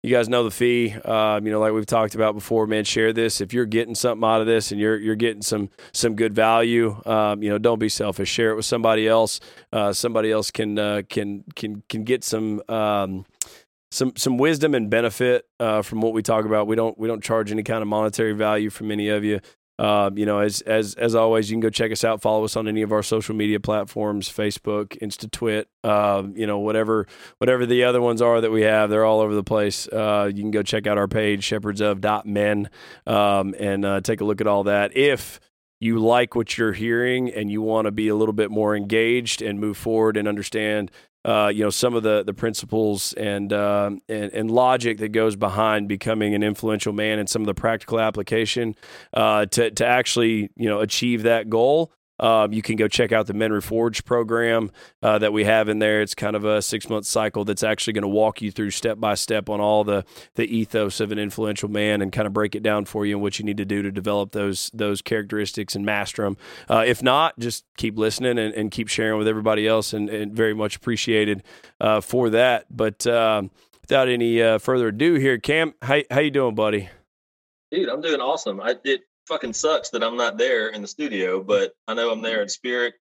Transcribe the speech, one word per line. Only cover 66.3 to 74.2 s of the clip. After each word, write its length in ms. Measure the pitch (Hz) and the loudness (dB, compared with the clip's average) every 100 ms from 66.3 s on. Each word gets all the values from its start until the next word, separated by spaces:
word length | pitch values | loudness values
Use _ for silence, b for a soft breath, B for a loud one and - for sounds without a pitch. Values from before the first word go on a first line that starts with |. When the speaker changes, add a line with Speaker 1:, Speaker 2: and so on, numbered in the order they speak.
| 98 B B B | -4 B B B
Speaker 1:
Uh, 140 | 113 117 | 2 4
if 160 | 117 | 2
not, 340 | 127 139 160 - | 4 4 2 -2
just 240 | 117 - _ - | -8 -8 _ -8
keep 220 | 110 110 | -6 0
listening 400 | 107 - 127 120 | -2 0 -2 0
and, 160 | 110 | -2
and 160 | 110 107 | -4 -6
keep 160 | 104 107 | -6 -6
sharing 320 | - 110 107 | -2 0 0
with 80 | 110 | 0
everybody 400 | 110 110 107 110 | 0 0 2 2
else, 260 | 110 104 | 0 0
and, 160 | 107 104 | -4 -4
and 240 | 107 104 | -4 -6
very 220 | 110 113 | 0 0
much 220 | 107 107 - | 0 -4 -4
appreciated, 640 | - 113 - 110 107 101 B B B B | -4 -2 2 2 2 0 B B B B
uh, 200 | 107 107 | 2 2
for 300 | - 123 120 | 0 0 2
that. 340 | 110 127 113 - | 4 4 2 -4
But, 380 | 120 110 101 120 | -2 -2 0 0
um, 420 | 117 113 107 95 b b b | 2 2 2 -2 b b b
without 280 | - 135 131 | 0 2 4
any, 320 | 123 | 2